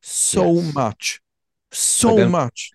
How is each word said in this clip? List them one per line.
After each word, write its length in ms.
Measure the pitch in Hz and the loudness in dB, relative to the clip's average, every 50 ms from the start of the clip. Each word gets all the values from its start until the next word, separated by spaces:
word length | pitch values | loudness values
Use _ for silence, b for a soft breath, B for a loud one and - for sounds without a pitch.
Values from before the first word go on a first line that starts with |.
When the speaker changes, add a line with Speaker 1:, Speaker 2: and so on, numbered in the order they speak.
Speaker 1:
so 520 | _ - - - - - - 196 185 175 170 | _ -10 -6 -4 -2 0 0 0 2 2 2
Speaker 2:
Yes. 200 | 170 175 160 147 | 0 0 -2 -4
Speaker 1:
much, 480 | 143 131 110 107 _ - - - - _ _ _ _ _ _ _ _ _ _ | -2 -4 -4 -4 _ -8 -8 -8 -8 _ _ _ _ _ _ _ _ _ _
so 380 | - - - - - - - 233 | -8 -4 -2 -2 0 2 2 4
Speaker 2:
But 60 | 226 214 | 4 4
then 140 | 196 180 | 4 4
Speaker 1:
much. 400 | 175 175 139 120 _ - - - _ | 2 0 0 -2 _ -10 -16 -16 _